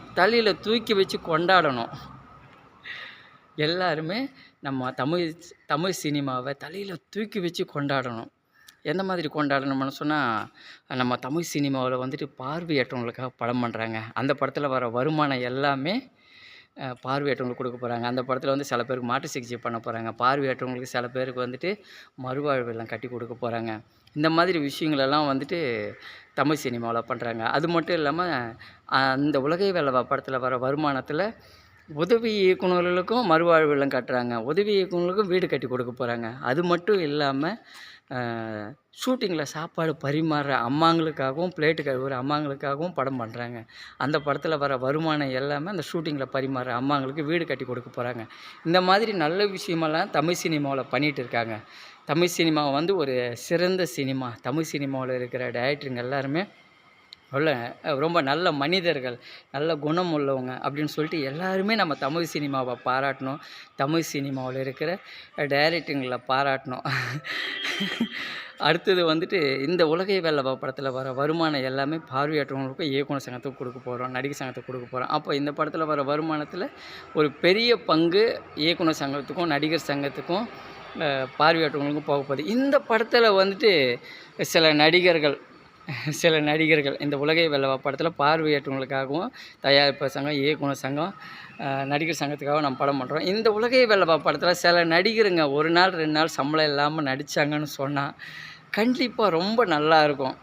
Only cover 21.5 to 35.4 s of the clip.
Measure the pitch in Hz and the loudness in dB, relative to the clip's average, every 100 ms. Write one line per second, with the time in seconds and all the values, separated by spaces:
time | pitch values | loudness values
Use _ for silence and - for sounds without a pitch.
21.5 | 127 175 208 - - - - 127 135 147 | -4 -6 -6 -10 -20 -20 -12 -8 -4 0
22.5 | 135 120 113 113 113 123 120 117 120 120 | 0 -2 -6 -8 -8 -8 -8 -10 -6 -4
23.5 | 117 113 107 - _ _ 147 160 165 180 | -4 -4 -8 -12 _ _ 0 2 4 2
24.5 | 170 143 - 156 143 135 151 147 135 147 | 2 -2 -2 0 2 2 2 2 0 -2
25.5 | 175 135 110 101 - - - - - 139 | -4 -2 -4 -6 -10 -18 -20 -8 0 0
26.5 | 151 127 117 117 117 113 123 120 113 113 | 0 -2 -4 -2 -2 -2 -4 -4 -2 0
27.5 | 143 165 170 165 170 143 165 180 135 117 | 0 2 0 0 0 0 -2 -2 -4 -6
28.5 | 120 - - - 135 135 131 147 143 143 | -10 -20 -18 -2 2 2 2 2 2 0
29.5 | 175 196 175 139 127 117 135 135 131 127 | 0 0 0 2 2 0 -2 -2 -2 -2
30.5 | 127 131 143 151 131 - 151 214 - - | 0 0 0 0 -2 -4 -4 -4 -6 -20
31.5 | - _ _ - 147 175 226 226 214 185 | -20 _ _ -10 -2 2 2 2 2 4
32.5 | 185 185 180 175 180 180 240 202 160 170 | 4 2 2 2 0 0 0 4 4 6
33.5 | 160 151 143 139 131 117 127 120 117 117 | 6 6 2 2 0 -2 -2 -2 -2 -2
34.5 | 170 208 202 180 175 175 196 196 180 | 0 2 2 0 0 0 0 0 0